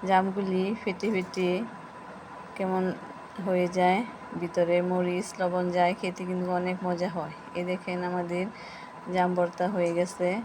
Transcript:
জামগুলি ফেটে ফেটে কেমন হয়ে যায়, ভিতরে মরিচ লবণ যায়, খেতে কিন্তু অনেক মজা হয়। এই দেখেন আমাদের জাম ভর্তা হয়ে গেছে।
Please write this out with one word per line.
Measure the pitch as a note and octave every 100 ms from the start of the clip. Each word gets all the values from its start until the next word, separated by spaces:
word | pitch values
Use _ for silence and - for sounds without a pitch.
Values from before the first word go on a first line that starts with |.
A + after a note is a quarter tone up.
| F#3+
জামগুলি | F#3+ F#3+ F#3+ G3 F#3 F#3+ A3+
ফেটে | - F#3 G3+ G3+
ফেটে | F#3 - F3+ F3+ A3+ - - - - - - - - -
কেমন | F#3+ F#3 F#3 - - - - - F#3+
হয়ে | F#3 F3+ F#3
যায়, | F3+ F#3 A#3 - - E3+
ভিতরে | F3 F3 E3+ F3 F3+
মরিচ | F3+ F3+ F3+ F3+ -
লবণ | F#3 F3+ F3+ F3
যায়, | F3 F#3+
খেতে | F#3+ F3+ F3+
কিন্তু | F3+ F3+ F3+
অনেক | F3+ F#3 F#3
মজা | F3 F3+ E3+
হয়। | D#3 D#3+ - F3
এই | F3
দেখেন | F3+ F#3 F3+ F3+
আমাদের | F3+ F3 F3 F#3+ - - - - - -
জাম | F3+ F3+ F3+
ভর্তা | F3 - F3+ F#3+
হয়ে | F3 E3+
গেছে। | F3+ - F3+ G3